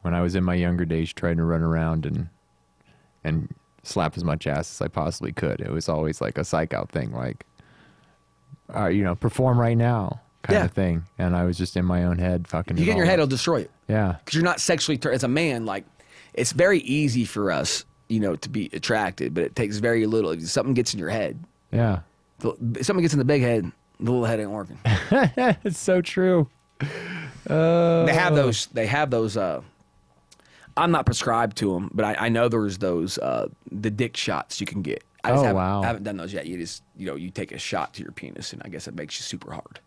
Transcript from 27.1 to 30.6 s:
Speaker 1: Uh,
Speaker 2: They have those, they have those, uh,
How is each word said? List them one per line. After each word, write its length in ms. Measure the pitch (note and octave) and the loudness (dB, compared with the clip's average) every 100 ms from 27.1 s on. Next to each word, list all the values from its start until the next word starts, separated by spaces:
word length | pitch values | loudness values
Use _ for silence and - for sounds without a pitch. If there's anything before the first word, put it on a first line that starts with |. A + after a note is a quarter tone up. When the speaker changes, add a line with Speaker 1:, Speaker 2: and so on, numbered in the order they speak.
| F3+ D#3 - - | -10 -10 -14 -2
Speaker 1:
Uh, 560 | D#3 E3 E3+ E3+ E3 | 0 4 4 4 4
Speaker 2:
They 80 | E3 | 4
have 200 | D3 F3+ | 4 4
those, 320 | D3+ C3 A2 - | 4 4 0 -4
they 200 | A#2+ A2 | -2 0
have 240 | C#3+ D3+ | 0 2
those, 260 | A#2+ A2 G#2 | 2 0 0
uh, 260 | F#2 C#2+ - _ _ _ _ _ _ - _ - | -2 -4 -10 _ _ _ _ _ _ -20 _ -20